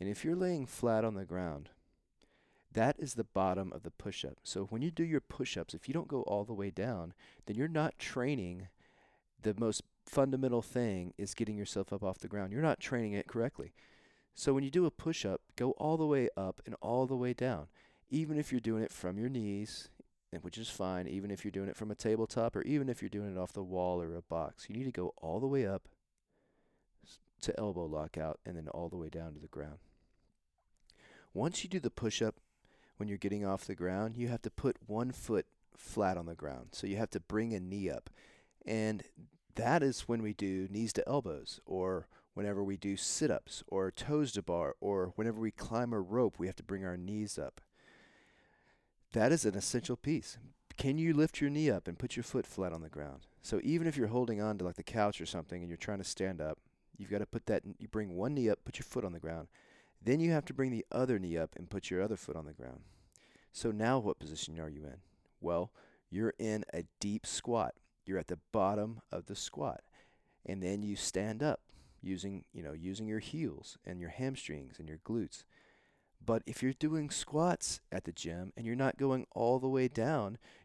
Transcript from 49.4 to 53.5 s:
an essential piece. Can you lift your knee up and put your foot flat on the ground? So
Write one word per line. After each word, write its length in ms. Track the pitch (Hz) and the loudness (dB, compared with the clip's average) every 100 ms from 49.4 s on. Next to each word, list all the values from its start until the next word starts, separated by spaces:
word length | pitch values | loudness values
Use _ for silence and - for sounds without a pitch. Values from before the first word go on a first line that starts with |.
an 120 | 107 98 | 4 2
essential 400 | - 123 - 120 | 0 0 0 -2
piece. 420 | 139 151 - - - - - - | 0 -2 -2 -12 -18 -20 -16 -2
Can 200 | 135 151 | 0 2
you 160 | 165 | 4
lift 280 | 151 160 - | 6 6 4
your 100 | 143 | 2
knee 200 | 147 156 | 4 4
up 180 | 95 - | 4 0
and 100 | 87 | -4
put 160 | 123 | -4
your 80 | - | -4
foot 240 | 113 127 - | -2 0 -2
flat 260 | - 92 | -2 -2
on 100 | 82 | -2
the 60 | 80 | -6
ground? 380 | 73 73 69 - _ | -8 -8 -10 -16 _
So 180 | - | -2